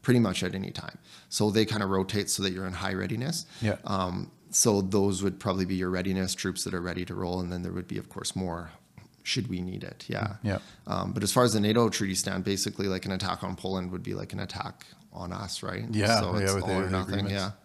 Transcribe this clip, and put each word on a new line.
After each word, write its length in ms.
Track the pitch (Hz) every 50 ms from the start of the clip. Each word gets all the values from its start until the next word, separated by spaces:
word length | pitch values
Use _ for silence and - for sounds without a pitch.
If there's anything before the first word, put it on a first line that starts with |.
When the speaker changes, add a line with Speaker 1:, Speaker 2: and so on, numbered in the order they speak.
Speaker 1:
pretty 180 | - - 123 123
much 240 | 117 95 90 - 92
at 100 | 92 98
any 160 | 95 98 92
time. 260 | - - - - - - _ - - - - _
So 200 | - - 107 107
they 140 | 95 110 110
kinda 220 | 104 110 107 101
rotate 420 | 95 98 95 98 95 107 104 95 -
so 140 | - - 98
that 80 | 95
you're 160 | 90 92 95
in 60 | 92 92
high 200 | 87 90 95 95
readiness. 520 | 92 98 92 - 113 123 151 165 165 - - - -
Speaker 2:
Yeah. 160 | 113 107 - - -
Speaker 1:
Um, 440 | - 101 95 92 90 90 95 - - - _ - -
so 300 | - - - 120 104 101
those 420 | 98 95 101 101 98 101 95 92 98
would 160 | 98 90 -
probably 240 | - 101 90 95 92
be 100 | 90 95
your 140 | 90 92 90
readiness 460 | 92 90 92 95 92 95 95 92 -
troops 300 | - - 95 90 - -
that 80 | 87 -
are 80 | 87
ready 240 | 85 90 85 92 90
to 100 | 92 95
roll. 240 | 95 95 87 90 92
And 120 | 90 87
then 120 | 90 90 90
there 80 | 87
would 160 | 90 92 90
be, 100 | - 104
of 120 | 101 - -
course, 260 | - - - - -
more 360 | 95 92 90 85 85 85 82 - - _ _ _ - - - _ _ -
should 240 | - - 131 101
we 140 | - 95 90
need 200 | 90 92 92 98 -
it. 200 | - - - - -
Yeah. 260 | 117 101 98 - 98 - -
Speaker 2:
Yeah. 140 | 104 95 - - - - - -
Speaker 1:
Um, 260 | - 98 92 95 95 95
but 100 | 98 101
as 80 | 98
far 140 | - 127 123
as 80 | 120 104
the 80 | 110
nato 260 | 101 107 110 120 117 107
treaty 260 | 92 - 107 95 95
stand, 280 | 92 - 104 92 92 90
basically, 440 | 101 101 92 - 104 - - 98 98
like, 160 | 92 92 -
an 60 | 101 95
attack 300 | 92 98 92 87 - -
on 100 | 95 95
Poland 360 | - - 95 95 92 90 90
would 120 | 92 90 92
be 100 | 104 98
like 200 | 95 101 - 101
an 80 | 98
attack 440 | 101 - - 92 - - - - - - - - - - -
on 180 | 92 92 87
us, 320 | 90 98 104 92 - - -
right? 220 | 95 90 101 110 -
Speaker 2:
Yeah, 300 | 110 104 101 104 117 107
Speaker 1:
So 160 | 92 90 90
Speaker 2:
yeah, 60 | 104 98
Speaker 1:
it's 100 | 98 98
Speaker 2:
with 100 | 98 85
Speaker 1:
all 60 | 98
Speaker 2:
the 60 | 95 95 95
Speaker 1:
or 40 | 95
nothing, 240 | 95 92 92 95 101 101
Speaker 2:
agreements. 120 | 98 98 98
Speaker 1:
yeah. 180 | 98 92 98 101 -